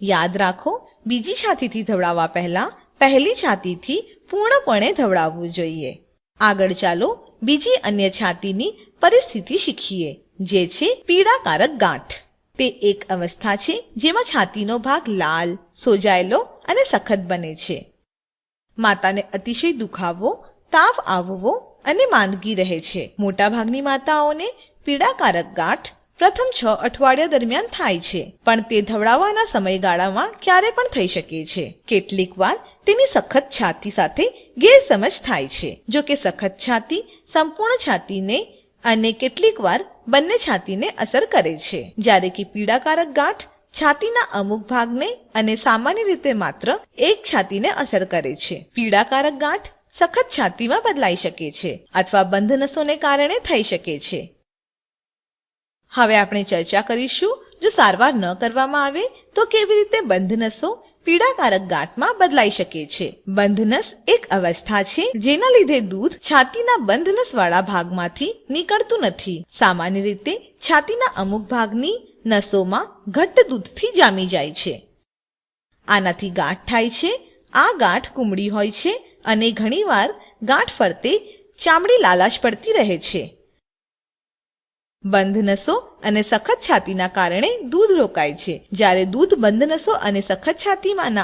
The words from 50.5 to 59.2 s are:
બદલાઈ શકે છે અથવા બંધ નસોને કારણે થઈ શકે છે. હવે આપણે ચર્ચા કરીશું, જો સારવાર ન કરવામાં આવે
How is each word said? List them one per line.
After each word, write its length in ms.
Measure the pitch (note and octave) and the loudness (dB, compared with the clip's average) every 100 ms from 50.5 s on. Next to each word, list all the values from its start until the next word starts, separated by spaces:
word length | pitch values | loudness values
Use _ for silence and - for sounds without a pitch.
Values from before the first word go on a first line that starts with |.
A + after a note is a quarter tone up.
| - A#3 F4 | -2 -2 0
બદલાઈ 320 | A#4 C#4+ G#3 F3 | 0 0 0 0
શકે 340 | F3+ - D#3 | -4 -8 -10
છે 360 | - F3 B2 - | -8 -8 -10 -4
અથવા 280 | F#3 F#3 G3+ | -2 2 2
બંધ 300 | F3+ G3 G#3 | 2 0 2
નસોને 440 | C4+ C#4 B3 D4 D4+ | 0 0 -2 -4 -2
કારણે 420 | D4 C#4+ D4 A#4 | 0 2 0 -2
થઈ 240 | - C4 | -2 -2
શકે 360 | A3 E3+ E3+ D3 | 0 -4 -6 -10
છે. 360 | - E3+ E3 _ _ _ _ _ _ _ _ _ _ _ _ _ _ _ _ | -8 -10 -12 _ _ _ _ _ _ _ _ _ _ _ _ _ _ _ _
હવે 240 | - A3+ G#3+ | 0 4 4
આપણે 260 | G3 G#3 | 2 -2
ચર્ચા 380 | G3 F3+ E3+ G3+ | -2 -2 0 -2
કરીશું, 640 | G#3+ A#3 B3+ - G4 C5+ - _ | 0 -4 -4 -2 -2 -4 -8 _
જો 60 | G4 | 0
સારવાર 460 | - G#3 F3+ B3 | 4 4 6 2
ન 200 | B3 F3+ | 2 -2
કરવામાં 500 | F#3 A#3 A#3+ C4+ D4 | -2 -2 0 0 0
આવે 200 | C#4 D4 B4 - | -2 -2 -6 -8